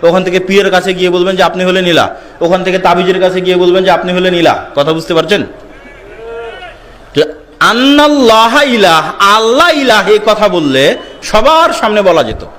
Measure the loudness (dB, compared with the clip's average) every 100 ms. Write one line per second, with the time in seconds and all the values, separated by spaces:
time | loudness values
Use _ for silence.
0 | 2 0 -2 -4 0 0 2 0 -2 -2
1 | -2 0 -2 0 -2 0 -2 -2 0 0
2 | 0 -6 -20 -6 -2 -2 -2 -2 0 0
3 | 0 0 0 -2 -2 0 2 2 2 0
4 | 0 -2 0 2 0 0 -4 -4 -2 -2
5 | -2 -4 0 -4 -4 -12 -20 -20 -20 -20
6 | -20 -20 -16 -14 -14 -16 -20 -20 -20 -20
7 | -8 -4 -4 -4 -20 -4 -2 2 2 2
8 | 2 2 4 4 4 2 0 2 2 2
9 | -2 -2 2 2 2 2 2 2 2 0
10 | 2 0 2 0 0 0 0 2 0 0
11 | -10 -16 -4 0 2 2 2 0 -2 0
12 | 2 2 0 -6 -14